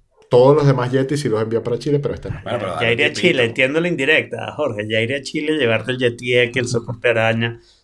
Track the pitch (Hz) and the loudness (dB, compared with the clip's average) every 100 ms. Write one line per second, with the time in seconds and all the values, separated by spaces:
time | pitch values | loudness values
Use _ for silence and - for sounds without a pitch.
0 | _ _ - 123 131 151 139 127 123 131 | _ _ 2 6 8 6 4 2 0 0
1 | 135 147 120 107 110 113 117 117 151 143 | 0 -2 0 0 0 -2 -2 -4 -2 -2
2 | 123 87 95 80 95 117 98 82 117 117 | -2 -6 -8 -10 -6 -6 -4 -2 0 2
3 | 147 - 180 143 117 117 131 156 175 160 | 0 2 2 2 0 2 0 2 -2 -2
4 | 135 156 113 117 107 - - 107 107 110 | 2 2 0 -8 -10 -4 -4 -4 -4 -2
5 | 113 143 - 156 151 156 120 113 110 127 | -2 -4 -6 -6 -2 0 2 0 -2 -2
6 | 123 117 123 123 117 127 120 117 - 117 | -2 -2 0 2 2 0 -2 -4 -6 -4
7 | 120 113 113 113 117 117 _ _ | 0 2 2 0 -2 -6 _ _